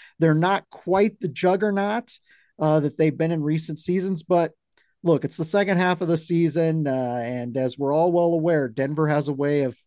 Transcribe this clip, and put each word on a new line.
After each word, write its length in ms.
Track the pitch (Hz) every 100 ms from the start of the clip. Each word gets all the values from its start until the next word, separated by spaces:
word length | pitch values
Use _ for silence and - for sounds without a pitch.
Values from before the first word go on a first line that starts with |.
| - -
they're 140 | 160
not 360 | 156 180 196 -
quite 480 | - - 190 214 -
the 100 | 175
juggernaut, 920 | 123 180 190 208 196 202 226 247 - _ _ _ -
uh, 180 | 156 156
that 200 | 143 -
they've 180 | 156 131
been 160 | 160
in 100 | 170
recent 380 | 147 160 160 151
seasons, 420 | - 185 185 180
but 300 | - 175 160 _ _ _ _ _
look, 220 | 170 151
it's 140 | 143 -
the 60 |
second 340 | 160 202 196 180
half 240 | 180 180
of 60 | 175
the 80 | 165
season, 680 | - 170 165 151 165 160 143
uh, 340 | 131 123 120
and 320 | 117 123 123 127
as 220 | 127 127
we're 140 | 139
all 200 | 151 175
well 200 | 170 170
aware, 340 | 170 160 160 131
Denver 400 | 110 135 151 151
has 180 | 147 147
a 60 |
way 300 | 139 143 147
of, 140 | 131 -